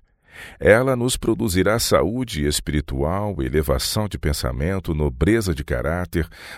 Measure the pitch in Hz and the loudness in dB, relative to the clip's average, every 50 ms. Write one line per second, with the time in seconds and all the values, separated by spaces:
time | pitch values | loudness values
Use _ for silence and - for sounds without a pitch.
0 | _ _ _ _ _ _ - - - - - - - - 101 117 131 135 131 120 | _ _ _ _ _ _ -20 -20 -20 -18 -8 2 6 6 6 6 6 2 0 0
1 | 117 131 - - - - 113 - 117 113 90 92 92 98 107 120 - - 113 80 | 0 -2 -2 0 0 0 0 0 0 0 4 4 6 6 4 4 2 2 2 4
2 | 69 82 113 127 127 117 110 76 73 73 71 - - - 78 76 71 - 69 65 | 4 2 0 -4 -6 -6 -4 -2 -2 0 -2 -2 -2 -2 -2 -2 -2 -2 -4 -4
3 | 69 76 90 98 104 104 98 85 65 64 65 76 76 73 69 65 - - - 110 | -2 -2 -2 -4 -4 -4 -4 -4 -4 -2 0 0 2 2 0 0 -2 -2 -4 -4
4 | 107 101 - - - 78 71 - - 65 62 62 71 87 98 98 85 - 82 76 | -4 -4 -6 -4 -2 -2 -2 -2 -4 -4 -4 -2 -2 -2 -4 -4 -4 -4 -2 -2
5 | 76 73 64 - 78 85 110 113 107 92 80 67 73 - 73 62 60 69 82 87 | -2 -2 0 0 2 2 2 2 2 -2 -4 -4 -4 -6 -6 -4 -4 -4 -4 -4
6 | 90 87 - 85 78 - - - - - - | -6 -4 -4 -4 -4 -4 -8 -18 -20 -18 -12